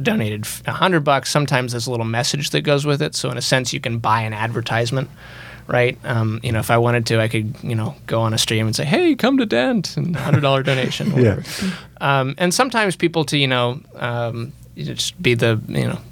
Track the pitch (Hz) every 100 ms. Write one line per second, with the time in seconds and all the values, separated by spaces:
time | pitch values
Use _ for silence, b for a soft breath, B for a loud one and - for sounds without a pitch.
0 | 143 214 107 107 107 - - - 180 175
1 | 143 139 131 151 147 135 127 120 120 120
2 | 113 113 123 143 143 - 151 143 147 143
3 | 147 - 135 123 - 131 127 139 135 117
4 | 113 110 110 107 113 117 110 117 120 131
5 | 131 B B B B B B 127 123 127
6 | 139 120 110 110 123 113 104 117 120 120
7 | 117 113 113 117 107 - - 113 110 -
8 | - 113 113 107 - 110 110 113 139 214
9 | 349 269 247 269 220 233 262 240 165 -
10 | 160 170 131 - 139 135 135 131 127 -
11 | 226 139 117 92 - B 190 170 B -
12 | 147 139 131 139 175 170 254 233 208 170
13 | 170 165 156 147 139 127 120 135 - -
14 | 131 120 117 117 123 - - - 147 120
15 | - - 151 117 117 110 - 143 120 123
16 | -